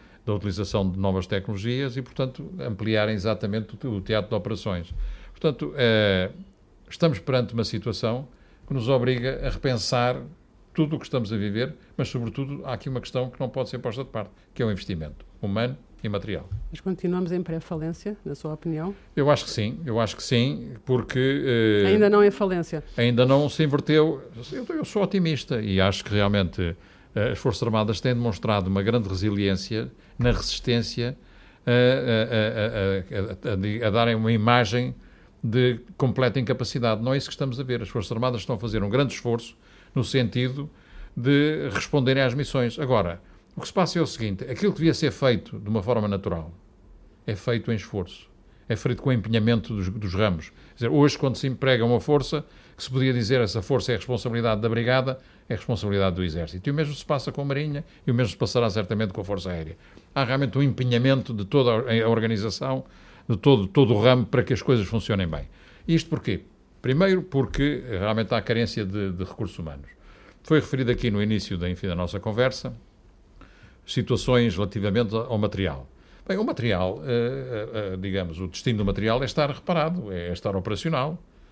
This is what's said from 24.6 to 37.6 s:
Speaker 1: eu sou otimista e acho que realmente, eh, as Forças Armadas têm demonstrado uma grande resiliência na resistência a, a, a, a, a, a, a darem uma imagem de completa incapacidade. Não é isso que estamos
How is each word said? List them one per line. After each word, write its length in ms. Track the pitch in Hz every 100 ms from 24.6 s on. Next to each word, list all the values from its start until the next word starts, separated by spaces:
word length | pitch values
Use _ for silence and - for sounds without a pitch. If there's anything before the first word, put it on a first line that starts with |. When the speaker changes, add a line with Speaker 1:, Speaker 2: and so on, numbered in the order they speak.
| 240 330
Speaker 1:
eu 80 |
sou 180 | - 214
otimista 580 | 196 196 165 143 - 120
e 200 | 107 95
acho 220 | 95 98
que 80 | -
realmente, 640 | 104 101 101 87 - 87 85 - - -
eh, 180 | - 113
as 60 | 110
Forças 240 | 131 -
Armadas 380 | 117 110 107 107
têm 140 | 131
demonstrado 540 | 120 120 - 113 104 92
uma 140 | 98
grande 260 | 101 117 95
resiliência 840 | 92 107 101 98 95 - 110 120 - - -
na 120 | 123
resistência 840 | 117 - - - 117 110 - 120 139 - - - - -
a, 40 |
a, 1800 | 123 123 131 127 110 113 113 107 113 107 113 98 98 - 104 101 95 135
a, 0 |
a, 0 |
a, 320 | 98 101 107
a, 40 | 110
a 20 |
darem 240 | 107 117
uma 180 | 110 110
imagem 640 | 113 110 123 107 120 127 - - - - -
de 360 | 120 120 127 120 - -
completa 440 | 127 113 127 135
incapacidade. 640 | 117 127 117 139 117 110
Não 100 | 120
é 60 | 135
isso 100 | -
que 60 |
estamos 260 | - 139 120